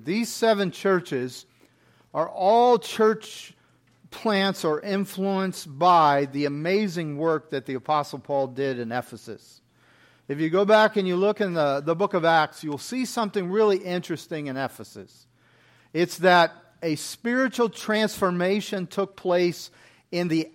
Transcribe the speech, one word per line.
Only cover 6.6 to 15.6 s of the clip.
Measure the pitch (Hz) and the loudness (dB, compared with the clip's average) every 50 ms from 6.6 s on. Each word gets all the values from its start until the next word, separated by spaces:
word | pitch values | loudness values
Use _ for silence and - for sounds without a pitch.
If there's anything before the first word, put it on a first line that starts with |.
| 156 170 190 208 220 196 160 175 165 151 143 143 | -2 0 0 0 0 -2 -4 -6 -6 -6 -6 -2
work | 165 165 160 151 - _ | -2 0 0 -2 -4 _
that | 151 135 117 | -8 -8 -6
the | - 135 | -6 -8
Apostle | 127 - - 151 151 143 - - 135 | -6 -2 -2 -2 -2 -2 -4 -10 -14
Paul | - - 143 139 135 | -8 -4 -2 -2 -2
did | 127 123 131 139 139 131 120 | -2 -4 -4 -4 -4 -2 -4
in | 120 113 | -6 -4
Ephesus. | 117 123 120 - 120 107 - - 104 - _ _ _ _ _ _ _ _ _ _ _ _ _ _ _ _ _ | -6 -6 -6 -8 -14 -18 -16 -16 -16 -18 _ _ _ _ _ _ _ _ _ _ _ _ _ _ _ _ _
If | - 143 147 | -8 -4 -2
you | 156 160 | -2 0
go | 165 190 202 | 2 2 4
back | 202 220 214 214 214 214 | 6 6 6 6 4 2
and | 208 190 | 0 -2
you | 185 175 | 0 0
look | 180 190 208 208 - | 2 2 0 0 0
in | 208 185 | -2 -2
the, | 170 165 151 143 139 139 147 | 0 0 0 0 0 -2 -2
the | 160 170 | -2 0
book | 165 202 196 - | 0 0 0 0
of | 180 160 | 0 2
Acts, | 165 160 160 151 147 - - - | 4 4 4 2 2 -4 -10 -8
you'll | 151 147 135 | -8 -8 -8
see | - - 240 254 254 | -8 -8 -6 -6 -6
something | - - 240 226 202 - 208 185 175 | -4 -4 -4 -4 -2 -2 -4 -4 -2
really | 190 214 220 208 196 | 0 2 4 4 2
interesting | 185 202 180 175 180 175 - 170 - - - 170 156 147 | 0 -2 -4 -6 -6 -4 -6 -8 -10 -8 -10 -10 -8 -8
in | 139 131 | -8 -6
Ephesus. | 135 135 120 - - 107 - - 107 92 - _ _ _ _ _ _ _ _ _ _ | -6 -6 -6 -6 -12 -18 -18 -18 -20 -20 -20 _ _ _ _ _ _ _ _ _ _